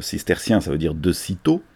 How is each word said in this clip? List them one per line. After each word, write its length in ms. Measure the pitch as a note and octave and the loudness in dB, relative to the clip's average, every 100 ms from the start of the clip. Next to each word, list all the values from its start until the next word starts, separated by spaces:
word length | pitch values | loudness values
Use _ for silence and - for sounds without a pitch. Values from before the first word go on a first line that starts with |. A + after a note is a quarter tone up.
Cistercien, 580 | - G2+ - F2+ - A2 | -6 -4 -2 0 2 2
ça 120 | - | 2
veut 60 | D2 | 0
dire 160 | D#2+ | -2
de 180 | D2+ F2 | 0 0
cîteaux, 520 | E2+ - F#2 D#3 E3+ - | 0 -2 -2 0 0 -2